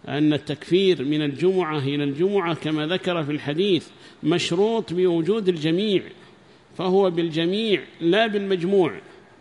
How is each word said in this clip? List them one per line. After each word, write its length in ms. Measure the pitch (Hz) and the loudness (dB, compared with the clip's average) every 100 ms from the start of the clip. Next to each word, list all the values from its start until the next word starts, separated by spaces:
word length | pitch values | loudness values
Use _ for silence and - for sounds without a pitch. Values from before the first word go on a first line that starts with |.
| - | -6
أن 260 | 139 151 | 0 2
التكفير 680 | 147 - 143 - 175 190 170 | 2 -4 -10 0 2 2 2
من 180 | 131 151 | 0 -2
الجمعة 560 | 147 131 175 185 160 151 | -2 0 0 2 -2 -2
إلى 260 | 135 143 | -2 -2
الجمعة 520 | 143 139 185 202 170 | -2 0 0 2 0
كما 320 | 160 151 156 151 | -2 -4 -4 -2
ذكر 360 | 180 185 175 | -2 -2 -2
في 80 | 143 | -4
الحديث 560 | 147 139 151 202 165 - - - - | -4 -4 -2 0 0 -2 -20 -20 -6
مشروط 680 | 151 170 - 170 208 226 - | 0 0 0 0 2 0 -2
بوجود 560 | 170 185 170 160 226 185 | 0 2 2 0 0 0
الجميع، 540 | 170 156 170 214 180 - - - - - - _ - | 0 0 0 0 -2 -4 -18 -20 -20 -20 -20 _ -6
فهو 320 | 180 190 190 | 0 2 2
بالجميع 720 | 170 170 156 170 202 226 170 - - | 0 -2 0 -2 0 0 -2 -2 -2
لا 260 | 165 196 226 | 2 4 2
بالمجموع، 720 | 208 196 185 170 196 156 92 - - - - | 0 -2 -2 2 2 2 -2 -16 -20 -20 -20